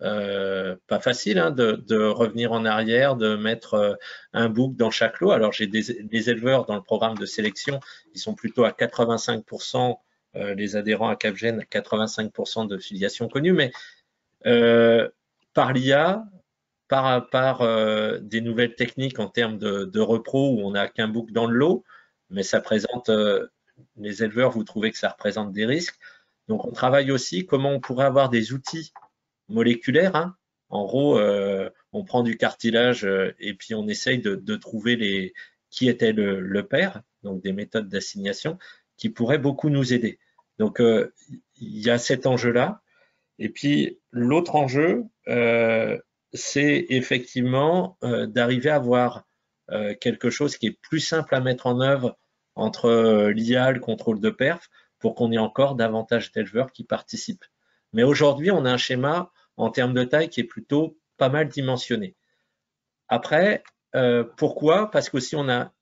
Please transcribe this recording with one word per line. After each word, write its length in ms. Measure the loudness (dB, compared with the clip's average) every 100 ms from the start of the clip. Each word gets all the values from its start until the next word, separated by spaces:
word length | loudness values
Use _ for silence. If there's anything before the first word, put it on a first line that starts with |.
euh, 720 | -6 -4 -4 -4 -2 -4 -4 -8 _
pas 140 | -2
facile, 380 | 0 -2 -2 0
hein, 120 | 0
de, 220 | 2 2
de 240 | 0 0 2
revenir 560 | 2 2 0 0 -2
en 140 | 0 0
arrière, 500 | 0 2 2 2 2
de 200 | 0 0
mettre, 380 | -2 -4 -2
euh, 200 | 0 0 -2 -10 -20 -10
un 160 | -2 0
bouc 260 | 2 -2 0
dans 140 | -2
chaque 300 | 2 -2 2
lot. 100 | 2
Alors, 220 | 4 2
j'ai 140 | 0 -2
des, 360 | -2 -4 -6
des 260 | -4 -4 0
éleveurs 380 | 0 2 0 0
dans 80 |
le 80 | -6
programme 340 | -2 0 0 -2
de 80 |
sélection, 560 | -8 -4 -4 -4 -6 -8 -10 -20 _
ils 60 | -14
sont 140 | -10
plutôt 300 | -8 -6 0
à 80 | 0
quatre-vingt-cinq 720 | 2 -4 0 0 0 -2 -6 -6
pour 160 | -12
cent, 400 | -6 -2 -2 -2 _ _ _ -10
euh, 180 | -8
les 220 | -4 -4 -4
adhérents 320 | -2 0 0
à 80 | 0
Capgène, 480 | -4 -2 -4 -4 -4
quatre-vingt-cinq 600 | -6 -2 -2 -2 -4 -8
pour 160 | -6 -6
cent 180 | -4 -6
de 100 | -6
filiation 520 | -10 -6 -6 -4 -6
connue, 240 | 0 2
mais, 200 | 2 2 -2 -20 _ _ _ _ _
euh, 640 | 2 4 6 6 6 6 2 -6 _ _ _
par 180 | 0 2
l'I 220 | 2 4
A, 320 | 4 4 0 -6 -20 _ _ _ _ _
par, 400 | 0 2 2 0
par, 320 | 0 2 2
euh, 560 | 2 2 2 0 -2 -4
des 200 | -4 -4
nouvelles 340 | -4 0 -2
techniques 440 | 0 -6 -4 -6 -4
en 100 | -6
termes 300 | -2 -2 -2
de, 260 | -4 -2
de 160 | -4 -2
repro 540 | 0 0 0 0 2
où 60 | 0
on 120 | -2
n'a 160 | -4 -4
qu'un 200 | -2 -4
bouc 240 | -4 -4
dans 140 | -2 0
le 100 | 2
lot, 280 | 2 0 -4 -20 _ _ _
mais 120 | -6
ça 180 | -2 -2
présente, 480 | 0 -2 -2 -8 -2
euh, 400 | 0 2 0 -4 _ _ _ _ -16
les 260 | -14 -6
éleveurs, 280 | -4 0 0
vous 140 | 0
trouvez 260 | -6 -4 -4
que 80 | -2
ça 100 | -6
représente 440 | -4 -4 -4 -6
des 140 | -4 -2
risques. 320 | -2 -4 -12 -20 -20 _ _ -6
Donc, 160 | -6 -6
on 60 |
travaille 380 | -2 2 2 2
aussi 360 | 0 -2 -6 0
comment 240 | 0 0
on 100 | -2
pourrait 260 | -4 0 2
avoir 220 | 4 4
des 240 | 2 -2
outils 400 | -6 -8 -12 -12 -18 _ _ _ _ _
moléculaires, 680 | 0 2 2 2 4 4 2
hein. 200 | -4 -8 _ _ _
En 140 | -6 -2
gros, 320 | 0 4 4
euh, 520 | 4 2 0 -4 -6 -10 _
on 120 | -12
prend 180 | -2 0
du 140 | 0 0
cartilage, 680 | -2 0 0 2 2 2
euh, 280 | 0 0 -2 -4
et 160 | -12
puis 200 | -12 -10
on 120 | -6 -6
essaye 320 | -4 -2 -2
de, 160 | -2
de 220 | -4 -4 -8
trouver 400 | -6 -6 -2 0
les, 360 | 0 -2 -6 -12 -20 _ _
qui 180 | -2 0
était 240 | 2 2
le, 280 | 2 0 -2
le 260 | -2 -4 -2
père, 360 | -2 -2 -4 -20 _
donc 200 | -10 -8
des 100 | -6
méthodes 360 | -6 -4 -6 -4
d'assignation, 720 | -8 -8 -8 -8 -6 -6 -8 -14 -20 _ _
qui 120 | -8
pourraient 300 | -4 0 2
beaucoup 300 | 0 -2 0
nous 240 | 0 2
aider. 260 | 0 0 -6 _ _ _ _
Donc, 220 | -4 4
euh, 320 | 4 4 0 -6 _ -20 _ _
il 200 | -14 -4
y 100 | 0
a 80 | 0
cet 280 | 0 0 2
enjeu-là. 540 | 2 2 2 0 -2 _ _ _ _ _ _
Et 120 | -10
puis, 500 | -4 0 0 0 -6 _
l'autre 460 | -2 2 2 2 0
enjeu, 480 | 2 2 2 0 -4 _ -4
euh, 720 | 0 2 4 2 2 0 -4 -10 _ _
c'est 540 | -12 -4 0 2 2 2
effectivement, 1080 | 0 0 -2 -2 -2 0 2 2 2 0 -6
euh, 240 | -4 -2 -2
d'arriver 440 | 0 2 2 2
à 60 | 0
avoir, 500 | 2 2 2 -2 -18 _ _ _ -8
euh, 240 | -4 -4
quelque 360 | -4 -4 0 -2
chose 260 | 0 -4 -2
qui 100 | -4
est 120 | -4
plus 200 | -6 -4
simple 340 | 0 -2 0
à 60 | 0
mettre 260 | 0 -2 0
en 140 | 0
œuvre 360 | 2 2 0 -6 _ _ _ -6
entre, 300 | -4 0 2
euh, 440 | 4 6 6 4
l'I 240 | 2 0
A, 160 | 2 2
le 100 | 0
contrôle 380 | -4 -4 -2 0
de 120 | -2
perf, 400 | 0 -2 -2 -10 _ _ _
pour 160 | -4
qu'on 160 | 0 0
ait 80 | 0
encore 360 | 0 2 0
davantage 580 | 2 0 0 -2 -2 -2
d'éleveurs 400 | -6 -4 -2 -4
qui 120 | -6
participent. 600 | -6 -6 -6 -14 -10 -12 -14 _ _ _ _
Mais 100 | 2
aujourd'hui, 480 | 4 6 4 4 2
on 140 | 2
a 80 | 2
un 40 | 0
schéma 540 | 0 -2 0 -2 -4 _ _ -4
en 140 | -2
termes 240 | 0 0
de 80 | 0
taille 260 | 2 2 0
qui 120 | -2
est 40 |
plutôt 540 | -6 -8 -2 0 0 -6 _ _
pas 120 | 0
mal 200 | 2 -2
dimensionné. 680 | -2 -4 -4 -2 -4 -4 -12 _ _ _ _ _ _ _ _ _
Après, 560 | -2 2 2 2 0 -6 _ _
euh, 300 | 0 2 2 0 -2
pourquoi ? 540 | -2 0 4 4 4
Parce 180 | 0 0
qu'aussi, 280 | -4 -4 -4
on 120 | 0
a 240 | 0 -2 _